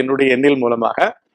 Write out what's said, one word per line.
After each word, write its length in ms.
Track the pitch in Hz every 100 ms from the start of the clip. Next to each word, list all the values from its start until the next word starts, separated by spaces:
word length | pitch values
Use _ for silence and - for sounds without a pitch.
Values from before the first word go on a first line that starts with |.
என்னுடைய, 320 | 131 135 135 123
என்னில் 240 | 143 135
மூலமாக 460 | 120 117 113 110 202 - _